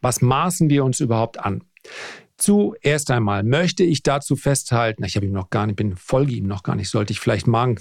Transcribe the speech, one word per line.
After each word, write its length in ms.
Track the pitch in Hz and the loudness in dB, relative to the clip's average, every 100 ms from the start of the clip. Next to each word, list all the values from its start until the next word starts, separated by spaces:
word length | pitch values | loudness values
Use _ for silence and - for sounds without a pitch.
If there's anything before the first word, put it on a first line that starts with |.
Was 220 | 127 - | -2 2
maßen 480 | 123 135 175 175 160 | 2 2 0 2 2
wir 120 | 143 | 4
uns 160 | 131 123 | 2 0
überhaupt 400 | 127 113 113 - | 0 0 0 -4
an? 240 | 101 95 - _ - - - - _ - | -6 -6 -10 _ -20 -16 -16 -18 _ -6
Zuerst 760 | - 208 208 - 139 151 - | 2 4 2 0 -2 -2 0
einmal 320 | 123 104 101 | 0 2 0
möchte 400 | 107 143 180 - | 2 2 0 2
ich 180 | 175 151 | 2 2
dazu 340 | 147 143 - 143 | 0 -2 0 -2
festhalten, 680 | 143 139 - 117 117 110 | 0 -2 0 0 0 -2
ich 120 | 92 - | -4 -2
habe 120 | 98 | -2
ihm 40 | |
noch 200 | 98 92 | -4 -4
gar 160 | 110 107 | -2 -2
nicht, 80 | 101 | -2
bin, 200 | 107 90 | -4 -4
folge 380 | - 131 143 | -2 0 2
ihm 140 | 117 98 | 0 -4
noch 160 | 98 | -4
gar 120 | - 87 | -4 -4
nicht, 140 | 95 | -2
sollte 240 | 110 107 | -2 -2
ich 60 | 107 | -2
vielleicht 260 | - 107 120 | -2 0 2
ma-, 300 | 117 127 107 | 2 0 -2